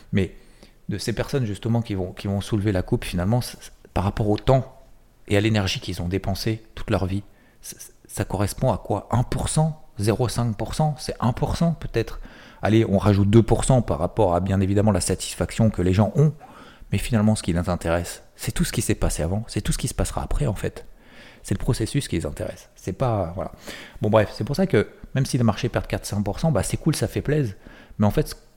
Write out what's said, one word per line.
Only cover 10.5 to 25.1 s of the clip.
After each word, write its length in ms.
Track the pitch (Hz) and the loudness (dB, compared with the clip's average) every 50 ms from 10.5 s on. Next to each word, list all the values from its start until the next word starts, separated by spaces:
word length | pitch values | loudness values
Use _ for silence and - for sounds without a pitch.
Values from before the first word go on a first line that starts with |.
| 107 | -2
pour 180 | - 110 104 - | -4 -6 -4 -2
cent ? 220 | - 156 151 143 - | 0 0 0 -2 -4
C'est 160 | - - - - | -8 -10 -6 -2
un 120 | - 117 | -2 -2
pour 240 | 113 - 156 - - | 0 0 -2 -4 0
cent 180 | - 170 170 156 | 0 0 0 0
peut-être. 440 | - - - - 117 113 - - - - - - - - - - - | -2 -6 -4 -2 -2 -2 -2 -6 -10 -12 -14 -18 -20 -20 -20 -10 -4
Allez, 240 | - 101 107 113 113 | 2 4 4 4 4
on 120 | - 98 95 | 4 2 4
rajoute 320 | - 104 101 98 101 101 | 4 6 6 6 6 6
deux 120 | 107 117 104 | 6 6 6
pour 200 | - 113 107 - | 6 4 2 4
cent 180 | - 135 127 | 4 4 4
par 160 | - - 85 71 | 4 2 0 0
rapport 360 | 85 90 - - 107 90 85 | -2 0 2 2 2 4 4
à, 60 | 87 | 2
bien 200 | 92 95 95 98 | 2 2 2 2
évidemment, 300 | 95 92 101 101 101 110 | 2 2 4 4 4 4
la 100 | 98 87 | 4 2
satisfaction 680 | - - 92 - - - - - 90 - - - 113 110 | 0 0 -2 -2 -4 -6 -4 -4 -4 -2 2 2 2 2
que 120 | - - | 2 2
les 100 | 87 92 | 2 2
gens 200 | 92 101 107 98 - | 4 4 2 4 4
ont. 160 | 143 147 156 147 - - - - - - - - - - - | 4 4 4 2 -2 -10 -20 -20 -20 -20 -20 -20 -20 -8 -4
Mais 80 | - 104 | -4 -4
finalement, 380 | - - 123 107 104 110 107 | 0 0 2 4 4 4 2
ce 80 | - - | 2 0
qui 80 | - | -2
les 160 | 82 87 85 92 | -2 0 0 -2
intéresse, 560 | 87 85 - 82 82 87 87 - - - - - - | -2 -2 -2 0 0 0 -2 -4 -10 -14 -18 -20 -16
c'est 160 | - - - | -10 -8 -4
tout 140 | - - 175 | -2 0 0
ce 80 | - | 0
qui 100 | - - | 0 -2
s'est 140 | - - 107 | 0 0 0
passé 260 | - - 92 - - | 0 0 0 0 0
avant, 220 | 76 82 95 107 110 | -2 -2 -2 -2 -4
c'est 140 | - - 107 | -4 -6 -4
tout 100 | - - | -2 -2
ce 80 | - - | -2 -2
qui 80 | - | -4
se 80 | 123 - | -4 -2
passera 300 | - 95 - - - - | -2 -2 -2 -4 -6 -4
après, 240 | - - - 151 123 | -2 0 0 0 0
en 60 | 101 | -2
fait. 320 | - - - - - - - - - - - - - - - - - - - | -2 -4 -6 -6 -8 -14 -18 -20 -20 -20 -20 -20 -20 -20 -20 -20 -18 -6 -4
C'est 60 | - | -4
le 60 | - | -2
processus 480 | - - 120 - 110 - - 147 - - | 0 0 0 0 -2 -2 -2 -4 -2 -2
qui 80 | - | -2
les 100 | 85 - | -4 -4
intéresse. 420 | 73 - - 90 - - - - - _ | -4 -6 -8 -8 -8 -10 -12 -18 -20 _
C'est 160 | - - 98 | -12 -8 -8
pas, 400 | 90 - 135 123 113 101 90 82 87 | -4 -2 -2 0 0 0 -2 -4 -6
voilà. 180 | 95 82 - - - - - - - - - - - | -8 -8 -10 -12 -14 -16 -16 -16 -16 -16 -18 -8 -4
Bon, 80 | - 107 | 0 4
bref, 180 | 107 110 104 - - | 4 4 4 4 0
c'est 100 | - 110 | -6 -4
pour 100 | - 143 | -2 0
ça 120 | - 190 | 0 2
que 200 | - - 110 98 - - - - - | 4 4 4 2 2 -4 -12 -14 -6